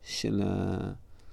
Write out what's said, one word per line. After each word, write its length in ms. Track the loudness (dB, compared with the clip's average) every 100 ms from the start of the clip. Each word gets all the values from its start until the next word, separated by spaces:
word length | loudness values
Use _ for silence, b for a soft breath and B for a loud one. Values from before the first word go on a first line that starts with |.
של 400 | -6 -2 2 4 4 2 2 0 -2 -6 b b b